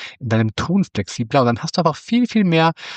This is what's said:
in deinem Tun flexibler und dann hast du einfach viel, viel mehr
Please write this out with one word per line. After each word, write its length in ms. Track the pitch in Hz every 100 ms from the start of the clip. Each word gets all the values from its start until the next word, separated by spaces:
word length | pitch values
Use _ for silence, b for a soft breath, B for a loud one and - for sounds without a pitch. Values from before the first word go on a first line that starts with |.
| B B
in 80 | 123
deinem 260 | 113 110 -
Tun 260 | - 196
flexibler 560 | 175 - - - 113 143
und 60 | 120
dann 180 | 117
hast 140 | 165 -
du 40 |
einfach 140 | 170 147
viel, 320 | - 240 240
viel 160 | 220
mehr 300 | 185 165 165 - B